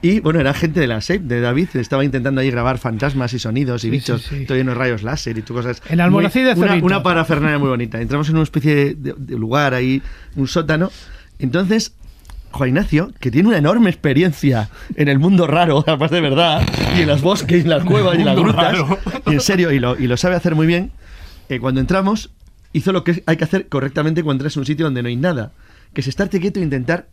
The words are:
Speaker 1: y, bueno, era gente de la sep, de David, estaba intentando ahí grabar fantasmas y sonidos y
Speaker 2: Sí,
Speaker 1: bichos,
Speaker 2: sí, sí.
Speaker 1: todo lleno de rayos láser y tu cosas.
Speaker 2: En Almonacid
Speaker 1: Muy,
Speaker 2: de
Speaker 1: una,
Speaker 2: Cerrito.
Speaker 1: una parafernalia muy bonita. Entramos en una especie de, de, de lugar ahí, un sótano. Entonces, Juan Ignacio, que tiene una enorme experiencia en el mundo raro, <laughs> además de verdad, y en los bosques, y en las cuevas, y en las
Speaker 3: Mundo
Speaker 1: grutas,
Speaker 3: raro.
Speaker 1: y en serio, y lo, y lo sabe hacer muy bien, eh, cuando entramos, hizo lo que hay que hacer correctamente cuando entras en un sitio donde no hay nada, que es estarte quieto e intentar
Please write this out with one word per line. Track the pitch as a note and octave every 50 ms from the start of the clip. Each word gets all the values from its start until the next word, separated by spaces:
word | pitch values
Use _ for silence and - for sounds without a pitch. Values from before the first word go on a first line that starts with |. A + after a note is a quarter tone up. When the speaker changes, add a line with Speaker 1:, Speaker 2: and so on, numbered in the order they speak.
Speaker 1:
y, | - E3+ G3 A3
bueno, | F3+ D#3 D#3 -
era | B2 C3+ C#3+
gente | - - E3 D3+ F3
de | D#3
la | B2+ A#2 A2
sep, | G#2+ - F3 G#3 F#3
de | C3 A#2+ A#2+
David, | A#2+ A#2+ B2 C#3 F3+ F3 -
estaba | C3 A#2+ - - C3+ C#3
intentando | C#3+ B2+ C3+ A#2+ C3+ C3+ C3+
ahí | C3 C3+ B2
grabar | A#2+ A#2 B2+ C3 A#2
fantasmas | - B2 A2+ G#2+ B2 C#3+ C3+ C3+ B2+ A#2+ A#2+
y | B2
sonidos | - A2+ A2 C3 D3 B2+ B2 A#2+ G#2+
y | A2+
Speaker 2:
Sí, |
Speaker 1:
bichos, | A2+ D3 B2 - A#2+ - B2
Speaker 2:
sí, | - C#3+ C#3+
sí. | C3+
Speaker 1:
todo | A#2+ C#3
lleno | C3 C3 C3
de | B2 A#2+
rayos | C3+ B2+ A#2+ G#2+ G2+
láser | A2+ C#3 D3+ - B2+ A2+
y | A2 G#2+
tu | - A#2
cosas. | A#2+ A#2 B2 A#2+ - - -
Speaker 2:
En | D#3+ E3+
Almonacid | F3 F3+ F#3+ G3+ - G3+ - B3 B3+
Speaker 1:
Muy, | C4 A#3+
Speaker 2:
de | E3+
Speaker 1:
una, | F3 -
Speaker 2:
Cerrito. | F#3+ F3 D#3+
Speaker 1:
una | F3+ G3 G3 -
parafernalia | F#3 F3 E3 D#3+ D#3+ E3 D3 D3 D#3 D3+ C#3+
muy | C#3+ C3+
bonita. | B2+ A#2+ A#2+ A2+ A2 A2+
Entramos | A#2 A2+ B2+ D3 D3+ D3
en | D#3+
una | D#3+ D#3
especie | D3 - D#3 B2 D#3 D3+
de, | C#3+ C#3+ C#3 -
de, | D3 C#3 C#3 C3+ -
de | C#3 - C#3
lugar | A#2 A2 A2 A#2+ C#3+ D3 C#3 B2+
ahí, | B2+ B2+ C3 C3 C3+ - - - - - - -
un | D#3 C3+
sótano. | B2+ - F3 E3 D3 D#3+ D#3 F3 F#3+ - - - - - - - - - -
Entonces, | - C3 A#2+ F3 G3 F3+ A3 A3+ A3 - - - - - - - - - - - - - -
Juan | - C3+ B2+
Ignacio, | B2+ E3 G3+ - - D3+ E3+ - - -
que | - C3 A2
tiene | C#3+ F3+ A3
una | A#3 E3+
enorme | C#3+ D3+ G3 A#3+ A#3 F#3+
experiencia | - - - D#3 C3 C3+ F3 F#3 D3 - - D3 B2+ A2+ G#2+ G#2+ - - - - -
en | - D3+ C#3+
el | C#3 C3+
mundo | C#3+ F3+ G3 F3+ F3 D3
raro, | C#3+ E3 F3 E3 C#3+ C#3+ D3
<laughs> | -
además | D#3+ C#3 D3 D#3+ D#3+
de | F3
verdad, | E3 C#3+ C3 C#3+ E3+ E3+ D3+ E3 - - - - - - -
y | F3
en | E3+ D3
los | C#3+ C#3+
bosques, | C3+ F3 G3+ G3+ - - E3+ F3+
y | E3
en | E3+
las | D#3+ C#3+ -
cuevas, | F3+ - G#3 G3+ F#3 F3
y | E3+
en | F#3+
las | G3+ F#3+
Speaker 3:
Mundo | F#3 E3+ G#3+ G#3+
Speaker 1:
grutas, | - F3 F#3 - F#3
Speaker 3:
raro. | D3+ C3+ F#3+ F#3+ - F#3+ - C4 -
Speaker 1:
y | - D#3+
en | C#3+
serio, | B2+ - G3 F#3 F3 E3 C#3+
y | C#3
lo, | A#2+ B2 B2+ B2
y | B2+
lo | B2 A#2+
sabe | A#2+ - F3+ F3+
hacer | F3 - F3 D#3+
muy | D#3 D#3+ D#3+
bien, | E3+ F3 F#3+ - - - - - - - - - - - - -
eh, | C#3 B2
cuando | A2 C3 C3 C3
entramos, | C3 - F3+ F#3+ F#3+ G3 G#3+ G#3+ - - - _ - - _ _ - - -
hizo | E3 - F#3+ F#3+
lo | F#3 -
que | E3+ F3 E3 -
hay | - D#3+
que | D#3+ E3
hacer | D3+ - F#3+ - -
correctamente | - - B2+ C#3+ C3 D#3+ D3 D#3 D#3+ E3 E3
cuando | D3+ C#3 C3 C3+
entras | D3+ -
en | D3
un | C3+
sitio | B2 D#3 C#3+ E3
donde | D#3 C3 B2 A#2+
no | A#2+
hay | A#2+
nada, | A#2+ C#3+ F3+ E3+ B2+ G#2+ - - - - - - - - _ -
que | - B2+
es |
estarte | C3+ B2+ - G3 G3 - F#3+
quieto | E3 G3+ - G3
e | F3
intentar | D#3 C3+ C3+ B2 C3 E3 F3+ - -